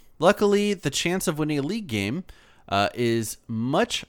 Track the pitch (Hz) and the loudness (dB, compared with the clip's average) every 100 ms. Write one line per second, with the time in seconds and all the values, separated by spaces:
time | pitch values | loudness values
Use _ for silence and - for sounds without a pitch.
0 | - - 165 202 208 202 208 185 147 - | -18 2 4 4 4 4 2 0 -2 -2
1 | 175 185 190 151 156 147 143 226 180 107 | 0 0 -2 -2 -2 -2 -2 -6 -4 -2
2 | 98 160 - - - - - 98 101 - | -2 -4 -8 -16 -20 -18 -4 0 0 0
3 | 120 113 110 - - 113 123 165 240 - | 0 0 -2 -8 -8 -4 0 0 0 -2